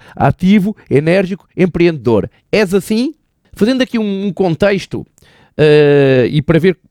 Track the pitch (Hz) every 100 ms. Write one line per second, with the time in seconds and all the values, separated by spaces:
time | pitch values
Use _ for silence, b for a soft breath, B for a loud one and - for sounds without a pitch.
0 | B B 131 - 185 214 190 - b 131
1 | 156 185 180 196 _ - 180 170 170 156
2 | 113 110 90 _ _ - 202 196 - 220
3 | 269 - _ _ _ - 208 262 254 233
4 | 214 196 202 160 190 160 202 196 - 113
5 | - _ b b b b 151 151 147 143
6 | 135 131 113 151 - 160 180 170 _